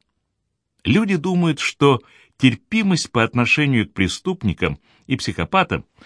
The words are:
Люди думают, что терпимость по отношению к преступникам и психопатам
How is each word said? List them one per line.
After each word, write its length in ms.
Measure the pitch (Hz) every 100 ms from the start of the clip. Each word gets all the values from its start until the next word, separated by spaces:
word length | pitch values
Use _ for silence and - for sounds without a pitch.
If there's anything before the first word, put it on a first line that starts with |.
| _ _ _ _ _ _ _ _
Люди 320 | - 175 214 180
думают, 440 | 180 180 165 143
что 420 | - - 143 127 - _ _ -
терпимость 680 | 131 110 - 220 196 170 -
по 120 | 117
отношению 640 | 113 123 113 - 143 120 101
к 60 |
преступникам 880 | - 90 - 185 180 107 76 82 69 _ _ -
и 100 | 131
психопатам 720 | - 92 82 190 180 - - _